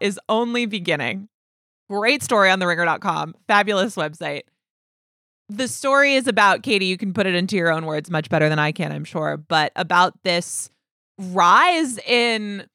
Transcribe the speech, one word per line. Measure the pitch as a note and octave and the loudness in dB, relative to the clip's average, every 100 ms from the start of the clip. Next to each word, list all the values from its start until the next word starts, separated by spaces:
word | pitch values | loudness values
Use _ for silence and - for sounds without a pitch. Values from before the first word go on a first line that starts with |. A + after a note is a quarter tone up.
is | G3+ F#3 - | -2 -4 -4
only | A3 A#3+ A#3+ A#3+ | -2 -2 -2 -4
beginning." | G#3 E3+ D3 B2 F#3+ G#3 _ _ _ _ _ _ | -4 -4 -2 -2 -6 -12 _ _ _ _ _ _
Great | G3+ A3 C#4+ | -2 0 0
story | - A3+ F#3+ | 0 2 4
on | F#3+ | 2
the | F3+ | 0
ringer | E3+ | 0
dot | F3 D#3 | 0 -2
com. | F#3+ D#3+ D#3 - - | -2 -4 -6 -10 0
Fabulous | G#3 G3+ G3+ G#3 G3 | 2 2 0 -2 -4
website. | D3+ D#3 D#3 C#3+ - _ _ _ _ _ _ _ _ _ _ | -6 -6 -8 -10 -12 _ _ _ _ _ _ _ _ _ _
The | G#3 B3+ | -8 -8
story | - C4+ C#4 C#4+ C4+ | -4 0 4 4 4
is | B3+ | 2
about, | G#3+ G3+ F#3 | 4 4 4
Katie, | B3 G#3 | 0 0
you | F#3+ F3+ | 0 -2
can | G3+ | -4
put | F#3 F#3+ | -2 0
it | |
into | F3 F#3 G#3 | 0 0 0
your | E3+ | 0
own | D#3+ D#3+ | 0 -2
words | D3+ D#3 | -6 -4
much | E3 D3 | -4 -2
better | D#3+ D3+ | 0 2
than | D#3 | 2
I | D3+ | -2
can, | D3 D3+ | -2 -6
I'm | D3+ D3+ | -6 -8
sure, | E3+ D3+ D3 | -6 -4 -6
but | D3+ D#3+ D3+ - | -2 0 0 -4
about | D#3+ F3 F3+ - | 0 2 2 0
this | F#3+ F3 - - - _ _ _ _ - | -4 -2 -4 -10 -12 _ _ _ _ -14
rise | F#3 F3+ F3 G#3+ F4 E4+ D4 A3+ | -6 2 6 6 6 2 -2 -4
in | - A#3+ A#3+ A3 G#3 G3 - | 0 2 2 0 -4 -10 -14